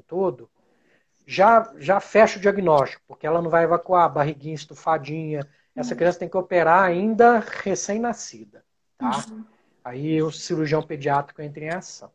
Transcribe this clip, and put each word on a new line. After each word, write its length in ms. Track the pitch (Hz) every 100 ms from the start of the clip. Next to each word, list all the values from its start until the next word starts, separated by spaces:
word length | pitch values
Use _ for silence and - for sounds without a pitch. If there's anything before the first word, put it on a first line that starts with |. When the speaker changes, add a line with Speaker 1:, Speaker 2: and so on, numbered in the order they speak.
| -
Speaker 1:
todo, 420 | 175 185 120 113 _ _ _ _ _ _ _ -
já, 460 | 139 202 226 226 151
já 200 | 147 196
fecha 400 | - 202 220 202
o 20 |
diagnóstico, 600 | 196 196 180 147 131 - -
porque 180 | - 151
ela 160 | 170
não 80 | 170
vai 140 | 165
evacuar, 440 | 165 170 - 180 165
barriguinha 460 | 143 147 151 147
estufadinha. 880 | 151 - 147 165 156 139 160 156 151 139 _ _
Essa 180 | - 247
Speaker 2:
Uhum. 20 | -
Speaker 1:
criança 200 | 175 175
tem 80 | 170
que 80 | 190
operar 480 | 180 180 160 175
ainda 560 | 190 175 214 214 233 233 - -
recém-nascida, 1000 | 202 190 - 214 240 - - 110 - _ _ _ _ _
tá? 280 | 120 - 220
Speaker 2:
Uhum. 140 | 220 220 _ _ _
Speaker 1:
Aí 400 | 127 127 151 156
o 80 | 156
cirurgião 520 | 156 - 160 156 156
pediátrico 600 | 151 151 143 139 143 -
entra 220 | 147 147
em 60 | 156
ação. 400 | 180 - - -